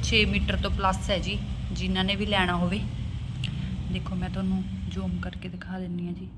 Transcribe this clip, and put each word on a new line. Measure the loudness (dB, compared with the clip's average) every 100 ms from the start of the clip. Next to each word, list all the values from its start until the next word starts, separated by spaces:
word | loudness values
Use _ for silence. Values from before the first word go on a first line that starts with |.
ਛੇ | 4 4 6
ਮੀਟਰ | 4 2 2
ਤੋਂ | 0
ਪਲੱਸ | 4 4 2 2
ਹੈ | 0
ਜੀ, | 2 -2 -2 -4 -4
ਜਿਨ੍ਹਾਂ | -2 0 2
ਨੇ | 2 2
ਵੀ | 2
ਲੈਣਾ | 4 4 4
ਹੋਵੇ। | 2 2 -2 -2 -4 -4 -4 -4 -4 -2 -2 -2 -2
ਦੇਖੋ, | -2 -2 -2
ਮੈਂ | -2
ਤੁਹਾਨੂੰ | -2 0 0 -2 -4 -4
ਜ਼ੂਮ | -2 -2 -2
ਕਰਕੇ | -4 -6 -8
ਦਿਖਾ | -8 -6 -6
ਦਿੰਦੀ | -4 -4 -4
ਹਾਂ |
ਜੀ | -6 -8